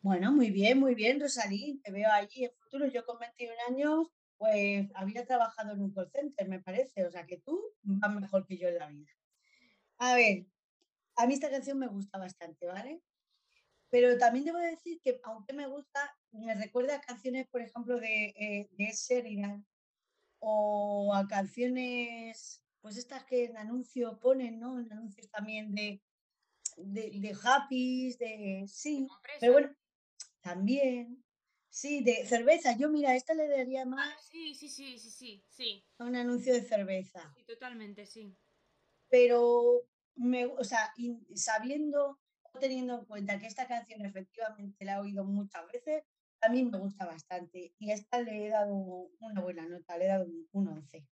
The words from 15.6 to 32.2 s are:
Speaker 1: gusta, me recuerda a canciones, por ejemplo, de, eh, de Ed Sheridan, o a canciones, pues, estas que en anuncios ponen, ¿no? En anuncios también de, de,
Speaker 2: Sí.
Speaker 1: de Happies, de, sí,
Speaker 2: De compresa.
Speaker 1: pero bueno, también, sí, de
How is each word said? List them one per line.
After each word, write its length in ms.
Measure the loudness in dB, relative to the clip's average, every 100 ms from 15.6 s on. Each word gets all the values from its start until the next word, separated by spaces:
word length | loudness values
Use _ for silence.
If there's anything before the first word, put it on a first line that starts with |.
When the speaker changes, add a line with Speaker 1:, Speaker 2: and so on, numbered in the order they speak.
| -10
Speaker 1:
gusta, 480 | -10 -10 -8 -8 -10 _
me 200 | -14 -6 -6
recuerda 400 | -2 0 0 -2
a 40 |
canciones, 460 | -6 -8 -4 -4 -4
por 120 | -6
ejemplo, 380 | -8 -10 -4 -4
de, 340 | 0 -2 -2 -4
eh, 320 | -6 -6 -8
de 120 | -4 -4
Ed 60 |
Sheridan, 680 | -4 0 0 0 -6 -6 -8 -14 _ _ _ _ _ _ _
o 720 | 0 2 2 0 0 0 2
a 140 | 2 2
canciones, 1300 | -2 -2 -2 -2 0 -2 -4 -6 -8 -12 -14 -18 -20 _ _
pues, 160 | -14 -14
estas 280 | -12 -14
que 200 | -2 0
en 120 | 0 -4
anuncios 600 | -8 -8 -6 -4 -6 0
ponen, 400 | 4 4 2 -6
¿no? 220 | -8 -8
En 120 | -10
anuncios 380 | -12 -14 -16 -12
también 420 | -10 -8 -8 -6 -4
de, 260 | -4 -8 _ _ _ _ _ _ -14 -12
de, 260 | -10 -8 -8
Speaker 2:
Sí. 80 | -8
Speaker 1:
de 160 | -8 -4
Happies, 760 | 4 4 4 -2 0 0 -2 -4
de, 460 | -8 -6 -6 -6 -8
sí, 360 | -10 -6 -2
Speaker 2:
De 40 | -4
compresa. 300 | -6 -16 2
Speaker 1:
pero 120 | 8
bueno, 240 | 8 6 -4 _ _ _ _ -20 _
también, 840 | -10 -2 0 2 2 0 -6 -14 _ _ _ _ _
sí, 340 | -12 -4 2
de 240 | 2 2